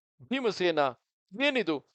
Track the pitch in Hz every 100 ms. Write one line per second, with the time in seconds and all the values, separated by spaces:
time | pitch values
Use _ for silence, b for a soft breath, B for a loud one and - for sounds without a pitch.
0 | _ _ 131 269 240 - 180 156 139 120
1 | _ _ _ 196 285 262 180 143 -